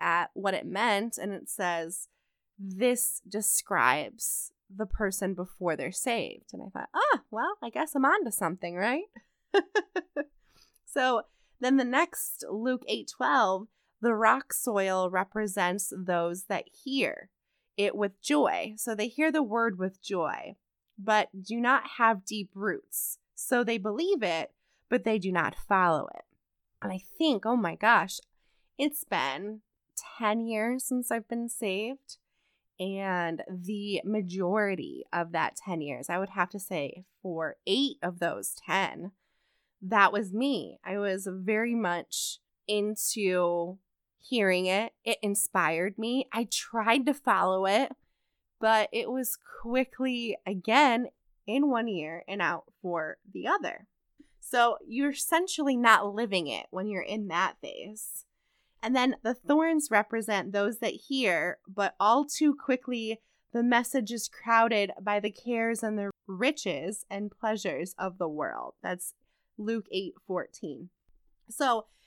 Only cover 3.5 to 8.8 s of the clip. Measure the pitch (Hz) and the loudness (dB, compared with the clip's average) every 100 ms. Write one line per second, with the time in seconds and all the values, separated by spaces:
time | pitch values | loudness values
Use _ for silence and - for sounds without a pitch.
3.5 | - - 180 123 139 131 226 - - - | 0 2 4 6 6 0 -6 -6 -4 -6
4.5 | _ _ 196 208 - 208 196 190 175 185 | _ _ -10 -4 -2 -2 -2 -4 -4 -8
5.5 | - 175 156 135 185 - 233 117 - - | -4 -2 -2 -4 -4 -2 -2 -4 -8 -16
6.5 | - - - - - 571 523 - 214 294 | -16 -12 -12 -6 0 2 2 0 -4 -4
7.5 | 415 240 240 302 285 269 392 277 - 175 | -4 -6 -4 -2 2 4 4 2 -2 -2
8.5 | 180 175 175 | -2 -6 -2